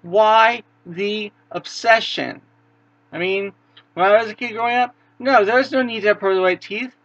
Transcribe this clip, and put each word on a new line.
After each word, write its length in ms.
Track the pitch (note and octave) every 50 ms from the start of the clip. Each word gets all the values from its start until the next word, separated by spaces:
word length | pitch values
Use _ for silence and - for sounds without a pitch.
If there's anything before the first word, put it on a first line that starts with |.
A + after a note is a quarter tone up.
Why 600 | - F3 F3 G#3 G#3+ G#3+ A3 A3+ A3 A3+ A#3+ A#3+ - _ _ _ _
the 460 | F3 E3+ F3 G3+ G#3 G#3 G#3+ G#3 G#3 _ _ _ _
obsession? 880 | - F3 D#3+ - - - - A#3 A3+ A3+ - - - - C3+ B2 - - _ _ _ _ _ _ _ _ _ _ _ _ _ _
I 60 | C#3
mean, 340 | D#3 F3 F#3 F#3+ G3 G3+ G3 _ _ _ _ _ _ _ _ _
when 120 | E3+ F3+
I 160 | G3 G#3 A3
was 80 | - -
a 60 | -
kid 180 | - B3+ A#3+ G#3+
growing 220 | A3 A#3 A#3+ A#3+
up, 200 | B3 B3 B3 _ _ _ _ _ _
no, 240 | B3 C4 C4+ A3+ G3+
there 140 | G3 A#3
was 140 | B3+ C4+ C4
no 100 | C#4+ C4
need 200 | B3+ A#3+ A3+ A3
to 80 | F#3+ G#3
have 100 | G#3 G#3
pearly 200 | G3 G3 F#3+ F#3+
white 220 | F#3 F#3 F3+ F3+
teeth. 340 | - - G3+ A3 B3+ B3 _ _